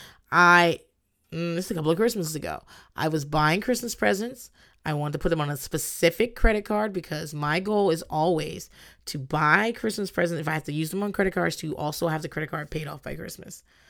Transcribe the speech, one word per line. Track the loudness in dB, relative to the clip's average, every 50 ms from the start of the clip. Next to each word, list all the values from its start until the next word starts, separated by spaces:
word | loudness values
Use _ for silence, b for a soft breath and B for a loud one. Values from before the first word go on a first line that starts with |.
| B B B B B 0
I, | 4 6 8 8 8 8 6 6 2 0 -6 _ _ _ _ _ _ _ _ -12 -6
mm, | -6 -4 -2 -2
this | -4 -4
is | -4
a | -4
couple | -2 2 2
of | 2 4
Christmases | 2 2 2 0 -4 -4 -4
ago. | -6 -6 -6 -8 -8 -12 B B B B B B
I | -4 -2 0
was | 0 0 -2
buying | 0 0 2 4 4 2 2
Christmas | 2 0 -2 0 -2 -8 -4
presents. | 0 2 2 2 2 0 -6 -8 -12 -18 -20 b b b b b b -6
I | -4 -2
wanted | -2 -2 -2 -4
to | -2
put | 0 0
them | 0 2
on | 0 -2
a | -4 -6
specific | -8 -6 -6 -4 -4 -4 -4 2 2 2 4 4 -2 -2 0
credit | 2 2 4 4 2 0
card | 0 -2 0 0 -2 -4
because | -6 -8 -6 -8 -8 -8 -8 -6
my | -4 -2 0 0 0
goal | 0 2 2 4 4 4
is | 2 2 -2
always | -4 0 2 2 4 2 2 0 -4 -8 -10 -12 -16 B B B B B B -14
to | -10 -8 -8
buy | -6 -2 0 2 4 6 6 6 4 2
Christmas | -2 -2 -4 -4 -2 -2 -6 -4
presents. | 0 0 0 0 0 -2
If | -2 -2
I | -4
have | -4 -4
to | -4
use | -4 -4 -4 -2
them | -2 -4
on | -4 -4 0
credit | 0 0 0 2
cards, | 0 0 0 -2 -4
to | -6 -8 -6
also | -4 -4 -4 -4 -2 -2 -2
have | -2 -2
the | -6 -6
credit | -8 -8 -8 -6
card | -6 -8 -8 -6
paid | -8 -8 -8 -8
off | -12 -12
by | -10 -12 -10
Christmas. | -10 -10 -12 -12 -14 -16 -18 -18 -20 _ b b b b b